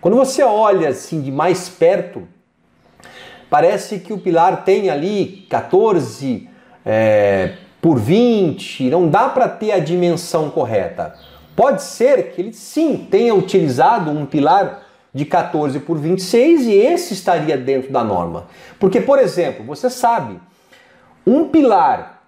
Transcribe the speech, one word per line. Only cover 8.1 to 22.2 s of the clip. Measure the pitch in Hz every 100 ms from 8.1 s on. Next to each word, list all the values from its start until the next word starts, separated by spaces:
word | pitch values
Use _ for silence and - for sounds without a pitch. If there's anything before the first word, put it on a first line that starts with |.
| 190 240 220 180 127 - - 127
não | 160 170
dá | 175 262
pra | 262 233
ter | - 214
a | 196
dimensão | 151 180 175 170 - 165 151
correta. | 160 123 110 85 - 78 - - - -
Pode | - 247 254
ser | - - 240 277 -
que | -
ele | 196
sim | 220 - - 320 240 -
tenha | 196 233
utilizado | 208 - 196 160 123 170 226 160
um | 151
pilar | 143 156 143 185 175 - - _ _
de | 131
quatorze | 147 175 - 156 147 135
por | 135 160
vinte | 151 185
e |
seis | 180 233 277 339 240
e |
esse | 202 240 349 -
estaria | 196 - 170 151 143
dentro | 127 135 131
da | 131
norma. | 113 95 85 82 - - - -
Porque, | 190 226
por | - 277
exemplo, | 226 - 160 -
você | 110 147 254
sabe, | 247 - 233 127 90 _ _ _ _ _ _ _ _ -
um | 262 320
pilar | 330 269 196 151 110 - -